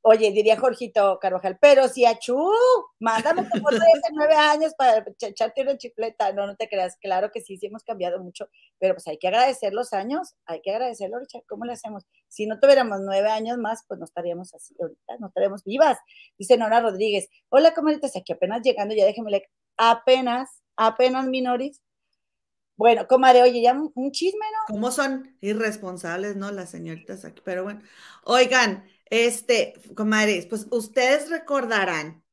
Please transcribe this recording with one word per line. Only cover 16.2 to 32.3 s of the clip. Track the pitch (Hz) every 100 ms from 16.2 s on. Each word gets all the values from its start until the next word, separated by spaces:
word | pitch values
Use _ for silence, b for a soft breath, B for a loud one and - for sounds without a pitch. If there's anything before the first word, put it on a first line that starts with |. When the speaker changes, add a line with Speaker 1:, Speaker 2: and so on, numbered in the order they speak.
| b _
Speaker 1:
Dice | 196 247
Nora | 220 233
Rodríguez, | 233 185 214 202 196 _ _
"Hola, | 269 320
comadritas, | 320 302 302 277
aquí | 185 -
apenas | 175 185 233
llegando, | 247 214 202
ya | 214
déjenme | 196 208 214
like". | 202 - _ _
Apenas, | - 226 226 - 262 254 240 269 _ _ -
apenas, | 226 220 254 254 262
Minoris. | 262 254 247 277 _ _ _ _ _ _ _ _ _ _ -
Bueno, | 226 226 -
comadre, | 254 262 247
oye, | 247 240
ya | 240
un, | 269 302
un | 247 269
chisme, | 277 349 415 427
¿no? | 440 427
Speaker 2:
¿Cómo | 208 247
son | 247 269 262 - _
irresponsables, | 196 214 214 208 185 180 175 175 208
no? | 196 196
Las | 202 180
señoritas | 170 165 160 - 190
aquí, | - -
pero | - 180
bueno. | 190 208 B B B B
Oigan, | - 247 247 254 226 190 b b _
este, | 220 240 226 - 233 - - -
comadres, | - 214 214 214 185
pues | 175 220 214
ustedes | 240 214 262 254 294 302
recordarán. | 330 320 277 240 214 185 160 156 165 _